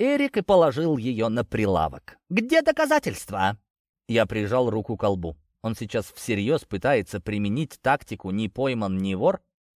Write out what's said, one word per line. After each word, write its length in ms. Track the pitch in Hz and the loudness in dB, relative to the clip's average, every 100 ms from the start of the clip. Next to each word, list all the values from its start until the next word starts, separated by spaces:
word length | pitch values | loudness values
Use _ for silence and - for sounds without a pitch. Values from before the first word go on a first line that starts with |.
Эрик 380 | 254 285 277 220 | 0 2 0 0
и 40 | |
положил 540 | 190 185 160 123 165 139 | 4 6 6 2 0 0
ее 320 | 117 113 113 | -2 0 0
на 160 | 117 | 0
прилавок. 720 | 113 110 104 87 80 65 - - - | -2 0 2 2 0 -4 -18 -20 -4
«Где 340 | 185 233 320 | -2 2 2
доказательства?» 960 | 320 302 302 302 165 95 - 95 95 107 _ _ _ _ - | 4 2 2 2 0 -8 -8 -2 0 -2 _ _ _ _ 0
Я 180 | 113 107 | 2 2
прижал 420 | 107 104 127 120 | 0 0 2 2
руку 280 | 110 104 107 | -2 -4 -2
к 40 | |
колбу. 360 | 107 95 85 80 _ _ | 0 0 -4 -10 _ _
Он 140 | 113 113 | -8 -6
сейчас 300 | 107 117 - | -6 -6 -6
всерьез 580 | - - 101 104 156 | -8 -4 -2 0 -2
пытается 560 | - 98 123 131 92 101 | -4 -4 0 0 0 -8
применить 580 | - 104 101 117 165 - | -6 -4 -2 -2 -6 -4
тактику 520 | 127 143 - 107 95 | -2 -2 -4 -10 -6
«не 160 | 98 110 | -4 -4
пойман, 500 | 123 135 120 101 95 | -2 -4 -2 -2 -2
не 160 | 95 | -2
вор» 260 | 95 147 190 _ _ _ | 0 0 0 _ _ _